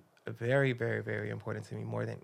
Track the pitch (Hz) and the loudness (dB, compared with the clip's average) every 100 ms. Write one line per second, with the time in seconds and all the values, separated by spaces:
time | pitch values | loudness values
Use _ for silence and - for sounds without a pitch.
0 | - _ - 113 117 139 135 117 117 110 | -10 _ -10 -4 4 6 6 4 0 0
1 | 107 107 107 110 110 107 107 110 110 113 | 0 -2 -2 -4 -4 -6 -6 -6 -4 -2
2 | 117 110 | -2 -6